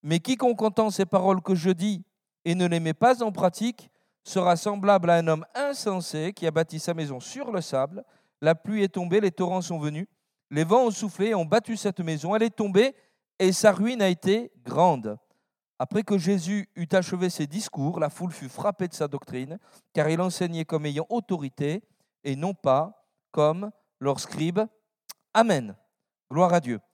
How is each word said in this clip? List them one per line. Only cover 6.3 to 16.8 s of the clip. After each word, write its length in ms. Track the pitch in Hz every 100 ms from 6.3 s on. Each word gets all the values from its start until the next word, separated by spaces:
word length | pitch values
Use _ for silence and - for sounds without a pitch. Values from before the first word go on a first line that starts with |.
qui 140 | 202 165
a 60 |
bâti 260 | 156 165 160
sa 160 | -
maison 240 | 165 151 127
sur 320 | - 262 277
le 100 | 196
sable. 440 | 165 135 139 190 - _ _ _
La 140 | 156
pluie 300 | 165 - 214
est 100 | 196
tombée, 260 | 190 180 196
les 120 | 202
torrents 280 | 170 180 185
sont 200 | 165 170
venus, 260 | 151 151 196 _ _ _ _
les 140 | 143
vents 180 | 160 233
ont 80 | 247
soufflé 380 | 196 214 - 208
et 60 |
ont 120 | 208 160
battu 320 | 214 226 220
cette 220 | 208 190
maison. 360 | 165 156 160 214
Elle 60 |
est 120 | 226
tombée 400 | - 208 190 262 - _ _ _ _
et 140 | 190
sa 200 | 185 220
ruine 300 | 180 220 254
a 60 | 190
été 440 | 180 190 214 240 _
grande. » 540 | - 143 180 139 107 104 _ _ _ _ _ _
Après 240 | 127 196
que 160 | 208 202
Jésus 500 | 165 202 165 208 190
eut 120 | -